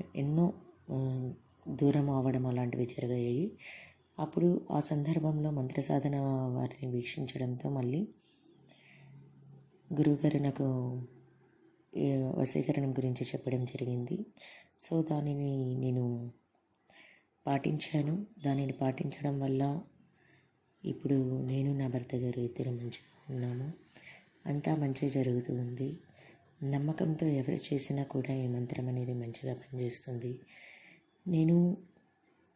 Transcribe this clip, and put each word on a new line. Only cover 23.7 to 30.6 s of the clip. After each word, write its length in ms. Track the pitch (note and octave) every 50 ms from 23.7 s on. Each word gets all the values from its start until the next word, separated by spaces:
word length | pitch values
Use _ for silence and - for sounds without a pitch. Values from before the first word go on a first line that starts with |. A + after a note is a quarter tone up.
| F3 - - - - - - - - - - _ _ _ -
అంతా 300 | C#3 C#3+ D3 C#3+ D#3+ D#3
మంచి 340 | D#3 D3 C3+ C3 - D3 C#3+
జరుగుతూ 440 | B2+ C#3 B2+ B2+ B2 B2 A#2+ - C3
ఉంది. 460 | B2 B2 A#2+ B2 B2 C3 C#3 D#3+ - - - - - - - - - _ - _ - C#3+
నమ్మకంతో 640 | C#3 C#3 C#3 C#3+ D3+ D#3 - - D#3+ D#3 D3+ D#3+
ఎవరు 480 | D#3 D3 C3+ B2+ C3+ - - - - D3
చేసినా 300 | C3+ - - C#3 C#3+ C#3
కూడా 300 | - - C3+ C3 C#3 C3+
ఈ 140 | C3+ B2+
మంత్రం 400 | B2 B2 A#2+ B2 B2 B2+ - B2
అనేది 260 | B2+ B2+ B2+ B2 B2 B2
మంచిగా 400 | A#2+ A#2 A#2 A#2 - - C3 B2+
పనిచేస్తుంది. 840 | B2 - - B2+ B2+ B2+ A#2+ A#2 - - C#3 B2 A#2+ A#2+ B2 B2 - - - - -